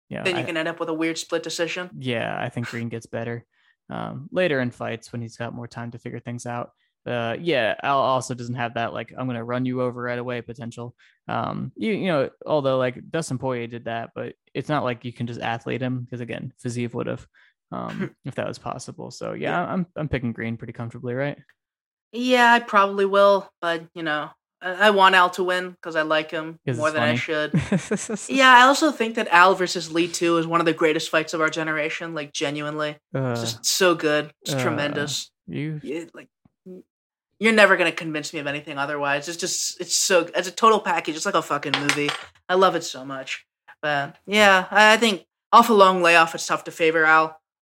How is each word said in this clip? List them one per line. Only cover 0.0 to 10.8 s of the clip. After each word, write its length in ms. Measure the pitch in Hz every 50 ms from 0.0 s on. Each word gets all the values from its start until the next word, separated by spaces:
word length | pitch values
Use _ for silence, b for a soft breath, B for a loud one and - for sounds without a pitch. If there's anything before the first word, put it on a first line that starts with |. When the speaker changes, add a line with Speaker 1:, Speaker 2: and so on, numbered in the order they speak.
| _ -
Speaker 1:
yeah, 140 | - -
Speaker 2:
Then 140 | - 185 -
you 60 | -
Speaker 1:
I 20 | -
Speaker 2:
can 120 | - 165
end 120 | 160 160 170
up 100 | 165 165
with 80 | 165 165
a 60 | 160
weird 240 | 156 165 165 160 160
split 240 | - - 170 165
decision. 480 | 165 165 - - 170 160 - 180 180 180 - 147
Speaker 1:
Yeah, 420 | 131 127 120 113 113 110 101 50
I 80 | 113 120
think 200 | - 127 117 -
Green 200 | 123 117 117 117
gets 180 | 117 117 -
better, 380 | - - 113 117 117 120 117 - _ _ _ _ _ _ _ _ -
um, 380 | 135 - - 110 120 127 143 -
later 280 | - 185 185 170 143 131
in 100 | 127 120
fights 420 | - - 117 117 117 113 - -
when 80 | - 120
he's 140 | 117 113 -
got 180 | - 120 117 -
more 120 | 120 120 117
time 220 | - 120 117 117
to 60 | 120 120
figure 200 | - 123 123 120
things 260 | - 123 120 117 -
out. 260 | 120 120 120 120 - _ _ _ _ _ _ -
Uh, 300 | - 123 120 117 117 113 -
yeah, 340 | 170 170 151 127 110 101 - -
Al 160 | - 139 139 135
also 340 | 120 127 131 127 120 - 127
doesn't 220 | 123 120 120 120
have 180 | 131 120 117 117
that, 180 | 117 117 98
like, 200 | 73 113 117 - -
"I'm 100 | - 127
gonna 180 | 127 120 113 117
run 200 | 120 123 123 127
you 160 | 127 127 127
over 200 | 127 123 120 123
right 160 | 120 123 123 123
away" 240 | 120 123 123 120
potential. 520 | - - 113 131 117 117 - 120